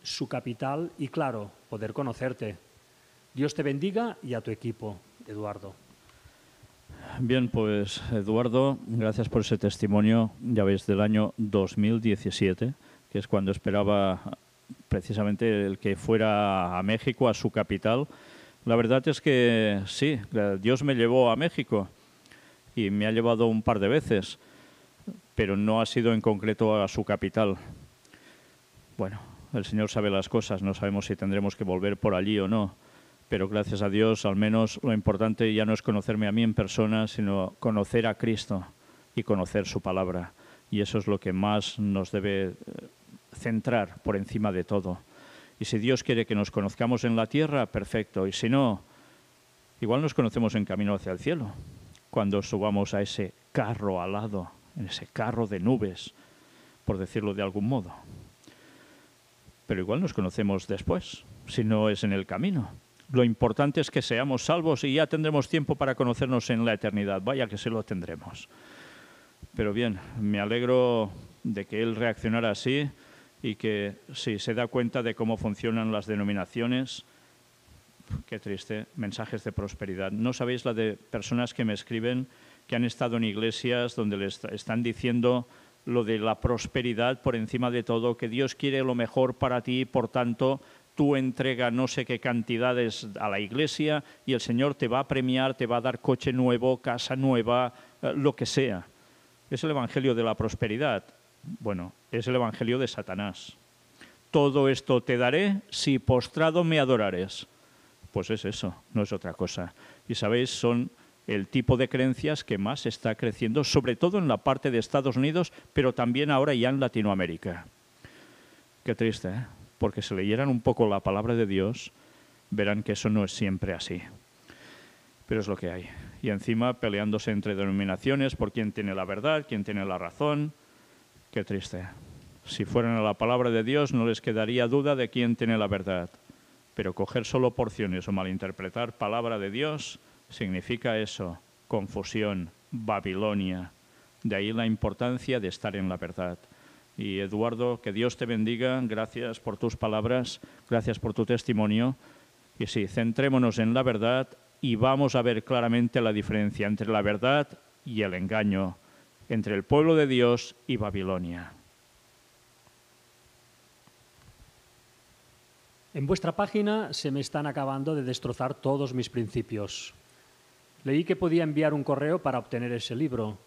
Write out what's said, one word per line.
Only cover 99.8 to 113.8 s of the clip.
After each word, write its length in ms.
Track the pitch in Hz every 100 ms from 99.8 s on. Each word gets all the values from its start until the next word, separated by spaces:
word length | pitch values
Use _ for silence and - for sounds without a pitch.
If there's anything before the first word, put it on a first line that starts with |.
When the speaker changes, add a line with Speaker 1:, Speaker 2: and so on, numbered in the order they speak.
| 120 143 131
Speaker 2:
de 100 | 117
la 120 | 113 107
prosperidad. 680 | 110 - 110 113 147 101 - - _ _ 156 226
Bueno, 340 | 110 92 87 - _
es 160 | 117 120
el 80 | 127
evangelio 420 | 117 - 117 127
de 100 | 123
Satanás. 680 | - 95 92 101 - - - _ _ _ - - _ _
"Todo 400 | 156 143 139 135
esto 320 | 131 - 127
te 160 | - 123
daré 440 | 123 156 202 196 -
si 260 | - 143 131
postrado 640 | - 127 - 156 160 165
me 160 | 165 156
adorares". 680 | 131 120 101 90 95 - - _ _ _ _ _ -
Pues 160 | 101 90
es 160 | 110 95
eso, 300 | - 95 - -
no 80 | 110
es 100 | 101
otra 220 | 101 87
cosa. 400 | - 90 - 85 - - - -
Y 80 | 110
sabéis, 360 | 107 120 127
son 400 | - 120 120 131 - - _ -
el 200 | 104 95
tipo 300 | 131 120 127
de 100 | 127
creencias 560 | 127 131 127 151 151
que 140 | - 101
más 280 | 101 143 117
está 300 | - 117 107
creciendo, 480 | 120 107 113 135
sobre 320 | 135 151